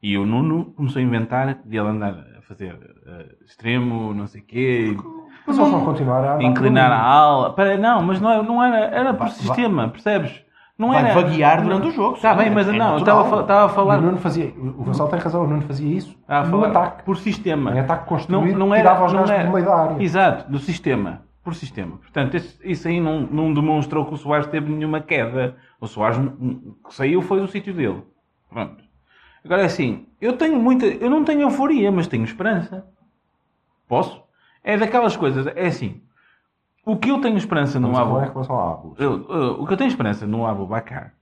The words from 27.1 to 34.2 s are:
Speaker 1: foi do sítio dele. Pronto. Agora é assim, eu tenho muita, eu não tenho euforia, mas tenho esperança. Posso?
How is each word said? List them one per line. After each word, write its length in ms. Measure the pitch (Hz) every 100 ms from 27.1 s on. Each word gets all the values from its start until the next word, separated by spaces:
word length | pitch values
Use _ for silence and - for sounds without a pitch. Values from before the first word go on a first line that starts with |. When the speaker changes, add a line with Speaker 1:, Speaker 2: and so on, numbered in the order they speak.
| 175
Speaker 1:
foi 160 | 180 196
do 80 | 196
sítio 260 | 202 196
dele. 300 | 180 120 90 - _ _ _ _
Pronto. 340 | 107 - - _ _ _ _ _ _ 156
Agora 160 | 180
é 40 | 190
assim, 420 | - 131 101 - _
eu 140 | 220
tenho 260 | 254 320 294
muita, 260 | 226 254 214
eu 240 | - 240
não 140 | 302
tenho 200 | 302 294
euforia, 460 | 285 - 277 294 202
mas 160 | 190 170
tenho 200 | 120 113
esperança. 600 | - 196 196 170 190 - _ _ _ _ _ _ _ _ _ _
Posso? 340 | 123 - -